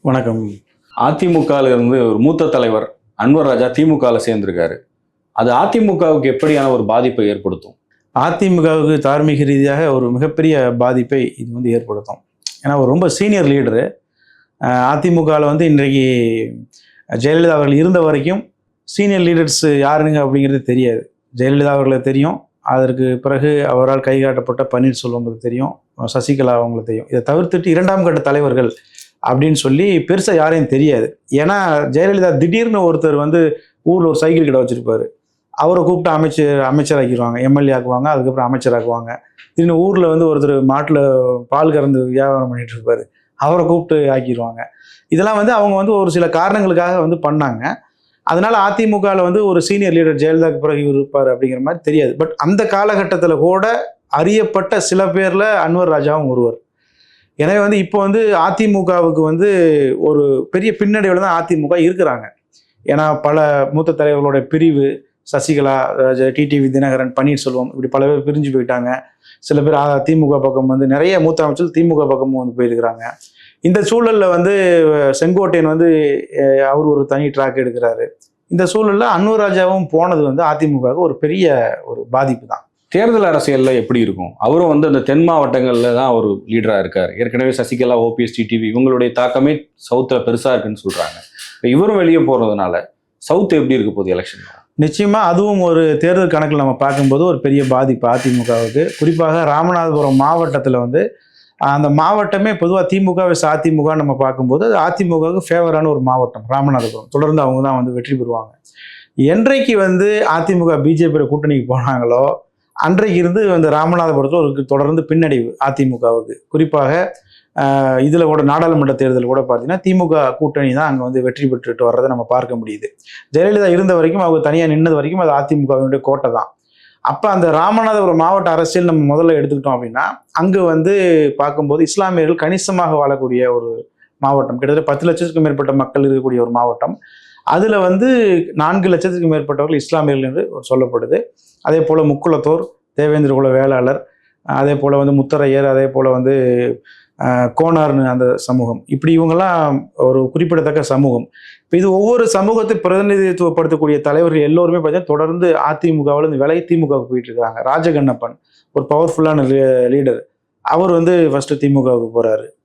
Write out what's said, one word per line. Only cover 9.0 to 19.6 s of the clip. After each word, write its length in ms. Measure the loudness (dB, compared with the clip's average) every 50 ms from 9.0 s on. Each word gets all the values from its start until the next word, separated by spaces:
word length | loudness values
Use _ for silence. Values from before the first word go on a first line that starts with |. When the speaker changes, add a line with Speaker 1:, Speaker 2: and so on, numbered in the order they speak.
| 0 0 0 2 2 0 0 0 0
Speaker 1:
ரீதியாக 360 | 0 2 2 2 0 0 0 0 0
ஒரு 160 | 0 0 0 -2
மிகப்பெரிய 420 | -2 -2 -2 -2 0 0 0 2 2 2 0 0 0
பாதிப்பை 440 | 0 0 0 0 0 -2 -2 -2 -2 -2 -4 -6
இது 140 | -12 -14 -12
வந்து 200 | -10 -6 -2 -2
ஏற்படுத்தும். 480 | -2 -2 -2 -6 -10 -10 -10 -12 -16 -16 _ _ _ _ _ -18 -18
ஏன்னா, 180 | -8 -4 -2 0
அவர் 180 | 0 0 2
ரொம்ப 180 | 2 2 0 0
சீனியர் 400 | 0 -2 0 0 2 2 2 2
லீடரு. 340 | 2 2 0 0 0 -2 -2 -4 -8 _ _ _ _ _ _ _ _ _ _ _ _ _
அஹ், 220 | -4 -2 0 0 2
அ 100 | 0 0 0
தி 120 | 0 0
மு 120 | 2 2 2
கல 200 | 2 2 2 2
வந்து 200 | 0 0 0 2
இன்றைக்கு 400 | 2 2 2 2 2 0 0 0 0 0 0 0 0 -2 -2 -6 -8 -10 -16 -20 _ _ -20 _ _ _ _ _ -10
ஜெயலலிதா 460 | -8 -2 0 0 2 4 4 4 2
அவர்கள் 240 | 2 2 2 2 2
இருந்த 220 | 2 2 2 2
வரைக்கும் 400 | 2 2 0 0 -2 -2 -4 -4 -8 _ _ _ _ _ _ _ _
சீனியர் 380 | -10 -4 -2 0 0 2 2 2
லீடர்ஸ் 360 | 2 2 2 0 0 -2 0